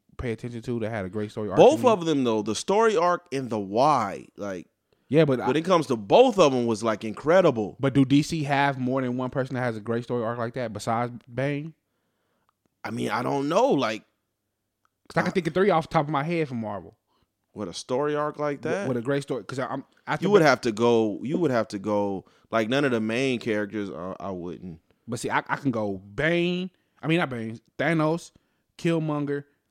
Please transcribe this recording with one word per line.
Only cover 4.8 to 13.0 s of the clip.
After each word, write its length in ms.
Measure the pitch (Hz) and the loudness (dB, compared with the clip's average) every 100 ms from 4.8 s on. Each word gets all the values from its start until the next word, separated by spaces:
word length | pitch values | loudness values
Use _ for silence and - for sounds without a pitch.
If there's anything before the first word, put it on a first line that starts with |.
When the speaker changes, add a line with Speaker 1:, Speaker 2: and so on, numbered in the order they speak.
| _ _ - | _ _ 0
Speaker 1:
Yeah, 160 | 147 151 | 2 4
but 120 | 123 | 2
Speaker 2:
when 160 | 101 143 | 0 0
Speaker 1:
I 40 | |
Speaker 2:
it 60 | 165 | 2
comes 200 | 175 139 | 2 2
to 80 | 117 | -4
both 440 | 101 170 254 196 | 4 6 8 6
of 120 | 151 | 4
them, 140 | 127 117 | 4 0
was 180 | 104 | 0
like 200 | 113 107 | 0 -2
incredible. 720 | 110 101 143 185 170 117 95 - | -4 -4 4 6 6 2 -2 -2
Speaker 1:
But 140 | 135 | 0
do 120 | 135 127 | 2 4
D 180 | 143 | 4
C 200 | 147 165 | 2 -4
have 360 | 143 139 143 131 | -2 0 0 0
more 220 | 127 135 | -2 -2
than 160 | 127 123 | -2 -2
one 120 | 127 | -4
person 240 | 143 127 123 | -4 -4 -2
that 60 | |
has 160 | 123 110 | -4 -4
a 40 | |
great 220 | 104 117 | -4 -4
story 200 | 123 120 | -2 -4
arc 140 | 113 120 | -2 -4
like 140 | 117 131 | -6 -6
that 180 | 117 | -6
besides 380 | 104 - 117 120 120 - | -6 -2 -2 -2 -6 -12
Bane? 420 | 120 139 143 160 - _ _ _ _ _ _ _ _ _ _ | -4 -4 -4 -8 -16 _ _ _ _ _ _ _ _ _ _
Speaker 2:
I 60 | - | -10
mean, 200 | 117 | -4